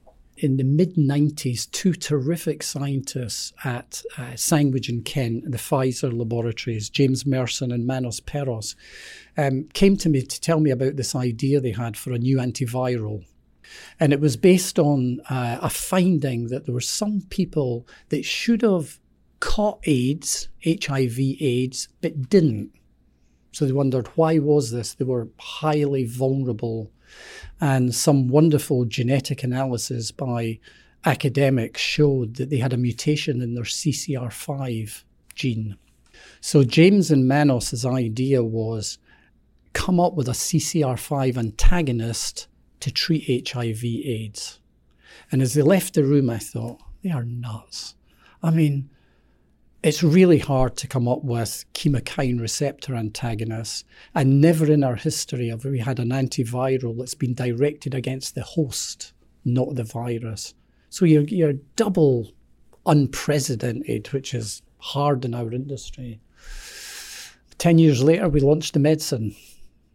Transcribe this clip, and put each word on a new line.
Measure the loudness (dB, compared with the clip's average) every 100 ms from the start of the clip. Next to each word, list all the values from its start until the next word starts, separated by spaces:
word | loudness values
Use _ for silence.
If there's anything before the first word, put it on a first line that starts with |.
| _ _ _ -4
In | 0 2
the |
mid-nineties, | 2 2 2 2 2 4 2 0 -4 -4 -6
two | -2 -2
terrific | -2 -2 -2 0 -2 -4 -4
scientists | -6 -6 -4 -4 -4 -6 -8 -8 -10 -8
at, | -6 -6 -8 -14 -12 -12
uh, | -12 -6
Sandwich | 0 2 2 0 -2
in | -6
Kent, | -6 -4 -4 -4 -6
the | -8
Pfizer | -2 0 0 -2 -4 -4
laboratories, | -4 -2 -4 -4 -6 -6 -4
James | 0 2 2 0
Merson | -2 -2 -4 -4
and | -4 -2
Manos | -2 -4 -8
Peros, | -8 -6 -4 -6 -8 -14 -18 -20 -20 -20 -10 -2
um, | 0 0 -4
came | 2 4 4
to | 2
me | 0
to | 0 -4
tell | 0 2
me | 2
about | 2 0 -2
this | -4 -2
idea | -2 -2 0 0
they | 0
had | -4 -6 -8
for | -6
a | -2
new | 0 2
antiviral. | 0 -4 -4 -2 -2 -2 -4 -8 -12 _ _ _ -20 -20 -16 0
And | 2
it | 4
was | 2 4
based | 6 6 4 2
on, | 2 2 0 -2 -4
uh, | -4 -2 -2
a | -4
finding | -4 -2 2 4 2 0 -2 -4
that | -6 -4
there |
were | -4
some | -4 -4 -2 -2 -4
people | -2 -2 0 -2 -2 -8 -20 _
that | -4
should | -4 -4 0 2
have | 4 2 0 -10 _ _ _ _
caught | 0 2 2 0 0
aids, | 2 2 -2 -4 -6 -6 -4
H | -2 -2 -2
I | -2 -2
V | 0 -2 -2
aids, | 0 0 -2 -6 -12 _
but | -6 -6 2
didn't. | 4 4 2 -6 _ _ _ _ _ _ _ _
So | -4 0
they |
wondered, | 2 0 0 -2 2
why | 4 4
was | 4 2 2
this? | -4 -6
They | -6 -4
were | -2 -4 -10
highly | -16 -6 -2 0 0 0 -4
vulnerable. | -2 -2 0 -2 -4 -4 -6 -8 _ _ -20 -20 -20 -20 -4
And | 0 2 2
some | 0 2 4 4
wonderful | 6 6 4 2 0 0
genetic | -2 0 0 0 -4
analysis | -4 -2 -2 -4 -6 -8 -8
by | -8 -6 -4 -4 -6 _ -20 _ _ -2
academics | 0 0 2 2 2 0 -4
showed | -4 2 2 2 -2 -6
that | -4
they | -2
had | 0
a | 0
mutation | -2 -2 -2 0 -2 -4
in | -4
their | -6 -6
C | -4 -2
C | -4 -4 -6
R | -6
five | -10 -8 -6 -6 -6 -8 -12 -20 _ _ -6
gene. | -4 -2 -6 -10 _ _ _ -20 -20 -16
So | 2 4
James | 6 8 8 8 6
and | 4 6
Manos's | 4 4 2 -2 -4 -2
idea | 0 -2 -2 2 2
was | 2 -2 -4 -4 -6 -10 _ _ _ _ _ _ _
come | -6 0 2
up | 2 0
with | -2
a |
C | -4 -2 0
C | 0 0
R | 0 -2
five | -4 -2 0 0
antagonist | -4 6 8 8 4 -2 -4 -4 -8 -10 -16 _ _ _
to | -8
treat | -4 0 0 0
H | -2 -2 -6
I | -4
V | -4 -4 -4
aids. | -4 -6 -6 -10 -14 -16 _ _ _ _ _ -20 -4
And | 0
as | 2
they | 4
left | 4 4 2
the | 2
room, | 4 4 2
I | -2
thought, | -6 -8 -8 -10 -18 -12
"They | -6
are | -4
nuts." | -6 -8 -8 -10 -12 -14 -14 -18 _ _ _ _
I | 0
mean, | 4 2 2 -6 _ _ _ _ _ _ _ _ _
it's | -2 2
really | 4 6 8 6
hard | 4 2 2 0
to | -4
come | -2 0
up | 0
with | -2 -4 -4 -6 -12
chemokine | -4 0 0 -2 -4 -2 -2
receptor | -4 -2 -4 -4 -8 -6
antagonists, | -6 -6 -6 -4 -6 -6 -8 -10 -14 -20 -6
and | 0 4 6
never | 6 6 4
in | 4
our | 2 0
history | -4 -4 -6 -6 -6
have | -6
we | -6 -4
had | -4 -4
an | -2
antiviral | -2 -2 -2 -4 -2 0 0 -2 -6
that's | -8
been | -4 -4 -2
directed | -2 0 0 -2 -6
against | -6 -6 -8 -8
the | -10
host, | -6 -2 -2 -4 -10 -12 -18 _ _ _ -2
not | 0 -2 -4
the |
virus. | -8 -6 -6 -6 -8 -10 -14 -18 _ _ _
So | 2 6
you're, | 6
you're | 4 2 0 0 -4 -2
double | 0 4 4 4 -2 _ _ _ _ _ 2
unprecedented, | 4 4 -2 -2 0 -2 -4 -4 -4 -4 -6 -4
which | -6 -4
is | -6 -6 -10 -16 _
hard | -8 -2 0 0
in | -2 -4
our | -6
industry. | -6 -6 -10 -12 -12 -14 -14 _ _ -18 -16 -16 -16 -16 -16 -16 -18 -20 -20 _ -2
Ten | 4 6
years | 8 6
later, | 4 4 2
we | 2
launched | 4 2 0
the | 2
medicine, | 2 2 -2 -4 -6 -8 -16 -20 -20 _ _